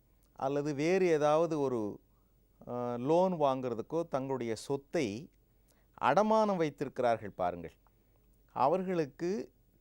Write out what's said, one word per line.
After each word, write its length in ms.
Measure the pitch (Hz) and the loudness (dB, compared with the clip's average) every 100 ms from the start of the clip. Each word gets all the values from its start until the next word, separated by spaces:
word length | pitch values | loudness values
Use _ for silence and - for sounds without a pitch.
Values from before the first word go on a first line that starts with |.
| _ _ _ - | _ _ _ -6
அல்லது 320 | 135 143 147 | -2 -2 -2
வேறு 320 | 139 160 190 180 | 0 2 2 4
ஏதாவது 480 | 156 147 156 170 156 | 4 4 4 2 0
ஒரு, 200 | 139 120 104 - _ _ _ _ _ _ | 0 0 -4 -6 _ _ _ _ _ _
அ, 140 | - 123 123 120 | -10 -6 -4 -4
லோன் 360 | 131 170 190 | 2 2 2
வாங்குறதுக்கோ 680 | 170 143 131 127 113 107 160 165 | 2 2 0 -2 -6 -4 -4 -2
தங்களுடைய 460 | 139 135 131 117 | -4 -4 -4 -4
சொத்தை 520 | 107 - 139 - 175 117 107 170 _ _ _ _ _ _ - | -6 -4 -6 -4 -4 -2 -4 -12 _ _ _ _ _ _ -2
அடமானம் 560 | 117 147 214 220 214 185 | 2 4 4 4 2 2
வைத்திருக்கிறார்கள் 760 | 156 - 131 - 120 110 104 - | 0 -2 -8 0 0 0 -2 -4
பாருங்கள், 380 | 90 87 82 - _ _ _ _ _ _ _ - | -4 -4 -10 -16 _ _ _ _ _ _ _ 0
அவர்களுக்கு 760 | 131 185 185 175 139 - 175 220 - _ _ _ | 2 2 0 -2 -2 -4 -4 -4 -8 _ _ _